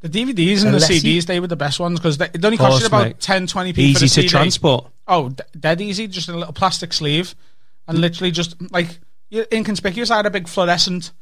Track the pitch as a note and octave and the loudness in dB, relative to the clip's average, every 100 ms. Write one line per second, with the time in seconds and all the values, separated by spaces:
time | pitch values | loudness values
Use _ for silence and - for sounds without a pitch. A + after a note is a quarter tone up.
0 | E3 F3 B3+ A3+ E3 G3+ G#3 C#3+ D#3 F3 | -4 -4 -2 0 2 4 4 4 4 4
1 | D3 E3+ E3+ F3+ F3 E3+ C#3+ C3+ F3 E3+ | 4 2 0 -2 -2 -4 -4 -2 -2 0
2 | E3+ C#3+ E3 E3 G3 A3+ C3 C3+ A3+ G#3+ | -2 -2 -4 0 0 4 4 4 4 2
3 | D#3+ - - F#3+ F3+ F#3+ F3+ F3 C#3 C3 | 2 -2 -2 -2 -2 -4 -4 2 4 6
4 | C#3 E3+ F3+ E3 D#3+ - D#3+ B2 - - | 4 4 4 4 2 2 2 2 0 -18
5 | - F3+ B2+ C3 - D#3+ D#3 E3+ G#3 G3 | -2 0 0 -8 -14 -6 -2 0 -2 -6
6 | A3 F#3 E3 E3+ E3+ - F#3+ - E3+ - | -6 -8 -8 -8 -8 -2 -2 -2 -6 -4
7 | D3+ D3+ F3 - - - - - - E3 | 0 -2 -2 -10 -20 -20 -20 -18 -4 0
8 | E3+ E3+ F3+ E3+ E3+ - F3 F3+ E3+ - | 0 0 -2 -2 -4 -6 -4 -2 -2 -6
9 | - - - G#3+ A3 A3 G#3+ G3+ G3+ F#3 | -18 -18 -8 -6 -2 -2 -2 -2 -2 -2
10 | A#3 A3+ G#3 G3+ E3+ - F3+ E3+ F3+ F3+ | 0 2 0 -2 -6 -2 0 2 0 -2
11 | E3+ - | -8 -16